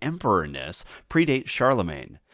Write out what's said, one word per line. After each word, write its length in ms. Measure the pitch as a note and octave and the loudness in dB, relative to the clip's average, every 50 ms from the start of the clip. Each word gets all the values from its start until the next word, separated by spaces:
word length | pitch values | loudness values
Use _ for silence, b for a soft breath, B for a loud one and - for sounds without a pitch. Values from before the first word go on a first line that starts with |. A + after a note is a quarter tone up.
emperorness 840 | - D3 E3 F3+ - B2 G2+ F2+ D#2 D2 C#2 C2+ C2 D2+ F2+ - - B B B B - | -8 -6 -6 -2 2 4 4 4 2 0 -6 -8 -8 -8 -8 -8 -10 B B B B 0
predates 380 | - D#3+ E3+ D3+ C3+ C3 B2 | 2 2 4 4 2 0 -2
Charlemagne, 720 | - - - B2 C3 C#3 A#2 F2 E2+ D2+ C#2 - - - - B B | -4 -2 2 2 4 4 2 0 -2 -6 -8 -12 -16 -18 -20 B B